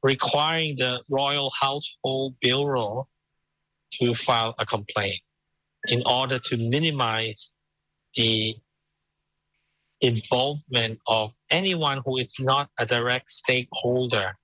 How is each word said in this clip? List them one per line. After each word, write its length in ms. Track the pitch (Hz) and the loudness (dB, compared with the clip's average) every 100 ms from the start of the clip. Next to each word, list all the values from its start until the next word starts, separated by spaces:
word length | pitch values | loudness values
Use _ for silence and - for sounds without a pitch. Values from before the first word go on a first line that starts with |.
requiring 720 | 135 135 - 147 156 165 160 135 | 2 2 2 2 2 2 -2 0
the 240 | 127 123 - | -2 -2 -2
Royal 420 | 135 139 143 135 - | -2 0 0 -2 0
Household 760 | 139 139 - - 135 131 135 127 | 0 -2 -8 -6 -4 -2 -4 -2
Bureau 680 | 127 127 143 131 107 113 135 _ _ _ _ _ _ _ _ | 0 2 2 0 0 -4 -8 _ _ _ _ _ _ _ _
to 200 | - 123 | 0 0
file 400 | 113 - 120 113 - | 2 2 2 2 -2
a 60 | 107 | -2
complaint 560 | 110 104 - 98 92 _ _ _ _ _ _ - | -2 -2 -2 -2 -6 _ _ _ _ _ _ -2
in 160 | 120 120 | 0 2
order 340 | 123 131 131 | 2 2 -2
to 180 | - 123 | -2 -2
minimize 960 | 117 135 160 147 120 113 113 107 - _ _ _ _ _ _ - | 0 2 0 0 0 0 -4 -6 -16 _ _ _ _ _ _ 0
the 400 | 113 110 107 110 _ _ _ _ _ _ _ _ _ _ _ _ _ _ | 2 2 0 -4 _ _ _ _ _ _ _ _ _ _ _ _ _ _
involvement 1000 | 123 117 - 123 135 147 - 123 113 113 - | 2 2 0 0 0 -2 -4 -2 -2 -4 0
of 240 | 113 107 - _ | 0 0 -6 _
anyone 520 | 165 190 170 151 135 127 | 0 2 0 0 0 -2
who 120 | 131 | -2
is 160 | 123 - | -4 -2
not 300 | 131 135 143 - | 2 2 0 -4
a 80 | 113 | 0
direct 460 | 123 120 123 - | 0 2 -2 -4
stakeholder 1040 | - - 127 123 - 120 123 127 113 95 95 | -6 0 0 0 -4 0 0 0 0 -2 -8